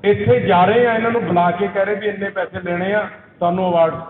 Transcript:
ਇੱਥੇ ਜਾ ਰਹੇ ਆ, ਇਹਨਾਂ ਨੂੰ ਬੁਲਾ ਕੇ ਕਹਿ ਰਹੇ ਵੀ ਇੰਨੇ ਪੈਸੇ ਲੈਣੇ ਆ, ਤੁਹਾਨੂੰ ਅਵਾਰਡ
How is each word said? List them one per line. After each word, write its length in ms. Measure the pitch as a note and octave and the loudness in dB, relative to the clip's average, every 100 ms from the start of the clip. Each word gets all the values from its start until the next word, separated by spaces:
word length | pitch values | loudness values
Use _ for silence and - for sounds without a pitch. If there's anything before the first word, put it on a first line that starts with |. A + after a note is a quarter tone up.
ਇੱਥੇ 360 | G3 G3+ G#3 B3 | 2 0 2 2
ਜਾ 260 | F#3+ F3+ F#3 | 4 4 4
ਰਹੇ 220 | A#3 A#3+ | 4 2
ਆ, 60 | |
ਇਹਨਾਂ 180 | A3 A3+ | 2 0
ਨੂੰ 120 | A#3 F3 | -2 0
ਬੁਲਾ 260 | F3 F3 | 2 2
ਕੇ 160 | E3+ G3+ | 0 -4
ਕਹਿ 180 | G3 G3 | -2 -2
ਰਹੇ 100 | G#3 | -2
ਵੀ 120 | G#3 | -4
ਇੰਨੇ 220 | F#3+ G3 | -6 -8
ਪੈਸੇ 320 | F#3+ F3 F#3+ | -6 -6 -8
ਲੈਣੇ 300 | F3+ F3 F#3 | -6 -4 -2
ਆ, 140 | G#3 G3+ - - - | -2 -4 -12 -20 -4
ਤੁਹਾਨੂੰ 300 | F3 F3+ F#3 | -2 0 0
ਅਵਾਰਡ 220 | E3+ E3 - | 2 2 0